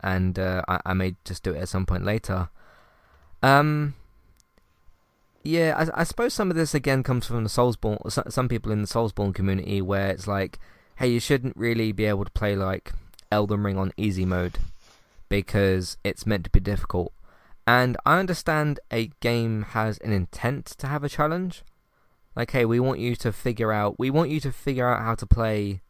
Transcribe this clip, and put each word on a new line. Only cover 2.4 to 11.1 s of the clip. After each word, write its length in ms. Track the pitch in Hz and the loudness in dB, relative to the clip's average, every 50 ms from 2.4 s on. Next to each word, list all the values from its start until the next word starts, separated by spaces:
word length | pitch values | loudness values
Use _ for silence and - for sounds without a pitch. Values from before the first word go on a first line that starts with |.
| 90 - - - - - - - - _ _ _ _ _ _ - - - - - | -4 -4 -8 -14 -20 -20 -20 -20 -20 _ _ _ _ _ _ -20 -20 -20 -6 0
Um, 540 | - 135 139 143 147 151 151 151 151 147 139 - - _ _ _ _ _ _ _ _ _ _ _ _ _ _ _ _ - - _ _ _ _ _ _ _ _ _ - | 4 6 6 6 6 4 2 0 -2 -2 -4 -8 -16 _ _ _ _ _ _ _ _ _ _ _ _ _ _ _ _ -20 -20 _ _ _ _ _ _ _ _ _ -4
yeah, 460 | 147 160 170 165 160 - - 160 165 - | 0 2 4 4 4 4 2 0 0 0
I, 60 | - | 0
I 20 | 170 | -2
suppose 300 | - - - 233 220 - | -2 0 -2 -2 0 0
some 160 | - 208 185 | 0 0 2
of 80 | 170 160 | 2 2
this, 180 | 165 147 - | 0 2 0
again, 280 | 147 - 143 135 131 120 | 0 2 2 2 2 2
comes 220 | - 127 120 - | 2 0 0 0
from 180 | - 131 117 110 | -2 -2 -2 -2
the 60 | 107 | 0
Soulsborne, 600 | - 127 123 123 113 - - 110 107 - - 113 | 2 4 4 4 2 0 -2 -2 -2 -4 -4 -4
so-, 120 | - - - - | -4 -4 -4 -2
some 200 | - 135 127 120 | -2 -2 0 0
people 220 | 120 110 - 110 | 0 -2 -2 -2
in 100 | 107 104 | -2 -2
the 60 | 104 - | -2 0
Soulsborne 460 | - 117 117 107 - - 101 98 92 | 0 0 0 0 0 -2 -2 -2 0
community, 480 | - 95 95 95 95 - - 101 98 | 0 0 0 0 0 -2 -2 -2 -2
where 260 | 92 92 101 98 98 98 | 0 0 0 0 0 0
it's 200 | 92 - 95 104 | -2 -4 -4 -4
like, 320 | 101 98 98 - - - - - - - _ _ - - | -2 -2 -2 -4 -6 -12 -16 -16 -20 -20 _ _ -6 -2
"Hey, 100 | 127 | 0
you 120 | 127 | 2